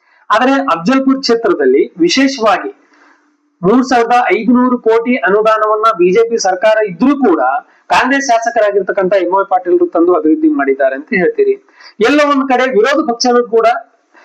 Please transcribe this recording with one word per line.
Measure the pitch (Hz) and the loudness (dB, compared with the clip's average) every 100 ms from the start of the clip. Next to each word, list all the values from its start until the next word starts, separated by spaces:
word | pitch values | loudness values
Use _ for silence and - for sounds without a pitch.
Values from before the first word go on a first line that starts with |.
| _ _ - | _ _ -4
ಆದ್ರೆ | 214 254 | 0 0
ಅಫ್ಜಲ್ಪುರ್ | 269 277 170 170 269 269 262 | 0 -2 -2 0 0 0 -2
ಕ್ಷೇತ್ರದಲ್ಲಿ | - 233 214 151 131 139 220 - | 0 0 0 0 2 2 0 -2
ವಿಶೇಷವಾಗಿ | 165 262 269 233 214 180 - - _ _ _ _ _ _ _ _ | 0 2 0 0 -2 -2 -4 -14 _ _ _ _ _ _ _ _
ಮೂರ್ | 180 247 | 0 0
ಸಾವಿರದ | 254 247 233 247 240 214 | 2 0 2 0 0 -2
ಐದುನೂರು | 220 247 254 247 | 0 2 0 0
ಕೋಟಿ | 220 226 240 254 | 0 0 0 -2
ಅನುದಾನವನ್ನ | 185 208 220 214 214 214 220 - | 0 0 2 0 0 0 0 2
ಬಿ | 180 | 2
ಜೆ | 208 226 | 2 0
ಪಿ | 226 | 0
ಸರ್ಕಾರ | 190 185 220 220 | -2 0 0 2
ಇದ್ರೂ | 214 170 277 277 | -2 0 0 2
ಕೂಡ | 269 294 131 143 - _ - | 0 0 0 -4 -8 _ -4
ಕಾಂಗ್ರೆಸ್ | 220 254 277 269 | -2 0 -2 0
ಶಾಸಕರಾಗಿರ್ತಕ್ಕಂಥ | 339 349 240 208 196 190 190 185 | -2 0 0 0 0 -2 -2 0
ಎಂ | 196 175 | 0 0
ವೈ | 196 190 | -2 0
ಪಾಟೀಲ್ರು | 185 180 175 175 | -2 0 0 0
ತಂದು | 175 175 | -2 0
ಅಭಿವೃದ್ಧಿ | 175 156 156 156 | 0 0 0 0
ಮಾಡಿದ್ದಾರೆ | 143 135 135 135 | 0 -2 0 -2
ಅಂತ | 135 147 | -2 -6
ಹೇಳ್ತೀರಿ. | 196 160 151 135 131 _ _ - - | -2 0 0 0 -2 _ _ -18 -2
ಎಲ್ಲ | 233 294 285 | 0 2 2
ಒಂದ್ | 269 269 | 0 0
ಕಡೆ | 254 254 | 0 0
ವಿರೋಧ | 202 254 302 240 | 0 0 0 -2
ಪಕ್ಷನೂ | 233 254 240 233 | -2 0 0 0
ಕೂಡ, | 226 226 247 - _ _ _ | 0 0 0 -8 _ _ _